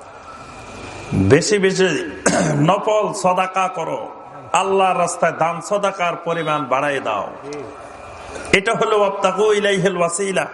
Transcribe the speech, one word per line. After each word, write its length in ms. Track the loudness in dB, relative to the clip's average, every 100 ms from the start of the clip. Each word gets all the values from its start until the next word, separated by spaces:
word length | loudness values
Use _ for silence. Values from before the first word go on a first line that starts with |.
| -20 -20 -20 -18 -18 -18 -16 -16 -14 -14 -4
বেশি 440 | 2 6 6 6 2
বেশি 520 | 4 4 2 2 -4 -4 0 2 2 4
নফল 560 | 4 4 2 2 0
সদাকা 560 | 0 2 2 0 0 -2
করো, 400 | -2 -6 -6 -8 -12 -16 -18 -2
আল্লাহর 460 | 0 2 4 4 4
রাস্তায় 340 | 0 2 0
দান 280 | 2 0 -2
সদাকার 560 | -2 0 0 0 -2 -2
পরিমাণ 480 | -4 -2 0 -2
বাড়ায় 360 | 0 2 2 0
দাও। 300 | 0 -2 -4 -8 -12 -10 -12 -14 -16 -18 -18 -16 -14 -12 0
এটা 220 | 0 2
হলো 240 | 0 2 2
ওয়াবতাগু 540 | 2 2 0 2 2
ইলাইহিল 440 | 2 2 2 0 2
ওয়াসিলা। 500 | 0 -2 -2 -2 -4